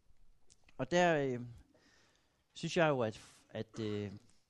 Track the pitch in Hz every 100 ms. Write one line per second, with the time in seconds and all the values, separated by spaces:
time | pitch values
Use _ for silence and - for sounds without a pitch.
0 | - - - - - - - - 131 175
1 | 175 156 135 120 120 117 - _ _ _
2 | _ _ _ _ _ - 170 180 156 131
3 | 110 - - - _ 110 - - 107 104
4 | 101 101 - -